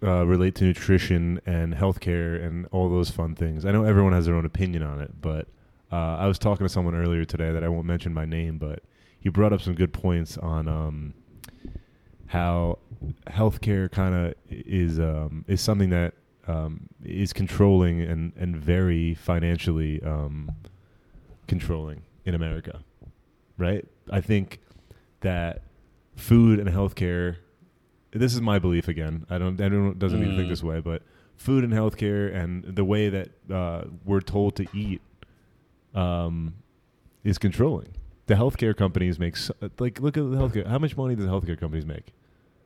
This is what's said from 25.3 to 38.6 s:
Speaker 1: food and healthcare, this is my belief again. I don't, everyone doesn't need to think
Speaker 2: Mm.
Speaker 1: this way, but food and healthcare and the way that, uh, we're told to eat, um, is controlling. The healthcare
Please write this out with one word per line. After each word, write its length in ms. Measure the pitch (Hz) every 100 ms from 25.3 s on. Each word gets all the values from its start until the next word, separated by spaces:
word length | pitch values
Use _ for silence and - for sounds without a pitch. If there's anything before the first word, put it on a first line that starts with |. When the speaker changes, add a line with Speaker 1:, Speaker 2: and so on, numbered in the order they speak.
| 90 85 - - _ _ _ _
Speaker 1:
food 460 | - - 117 113 107
and 80 | 101
healthcare, 680 | 90 98 - 90 87 87 87 - _ _ _ _ _ _
this 200 | 110 123
is 60 | 120
my 180 | 113 101
belief 260 | 90 87 85
again. 380 | 78 78 80 78
I 100 | 90
don't, 220 | 92 92
everyone 380 | 98 101 98 92
doesn't 200 | 95 98
need 100 | 104
to 60 | 95
think 100 | 87
Speaker 2:
Mm. 40 |
Speaker 1:
this 120 | 85
way, 180 | 82 80
but 220 | 80 82 - _ _ _
food 260 | - 135
and 80 | 120
healthcare 600 | 110 110 - 104 101 101
and 300 | 92 85 90
the 200 | 87 92
way 240 | 95 104 104
that, 220 | 95 90 - -
uh, 340 | 92 87 85 82 87
we're 160 | 95 98
told 340 | 92 104 101 -
to 100 | 92
eat, 280 | 101 104 92 - _ - _ _ _ _ _ _
um, 600 | 98 90 87 85 82 80 90 - _ _ _ _ _
is 140 | 104 95
controlling. 500 | 101 - 151 110 - - - - -
The 80 |
healthcare 420 | 104 123 -